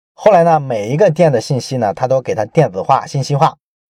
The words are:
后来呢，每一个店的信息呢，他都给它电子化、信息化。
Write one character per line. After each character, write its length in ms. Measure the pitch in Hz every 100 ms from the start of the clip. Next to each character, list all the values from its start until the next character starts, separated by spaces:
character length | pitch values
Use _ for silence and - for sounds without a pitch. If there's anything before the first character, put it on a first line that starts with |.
| _ -
后 140 | 220
来 120 | 185
呢， 140 | 170 160
每 300 | 135 113 104
一 80 | 147
个 140 | 202
店 200 | 156 165
的 80 | 120
信 220 | - 131
息 160 | - 131
呢， 160 | 104
他 160 | - 127
都 140 | 131
给 120 | 117
它 80 | 95 104
电 260 | 160 123
子 80 | 92
化、 240 | - 127
信 180 | - 139
息 140 | 135 143
化。 180 | 147 - _ _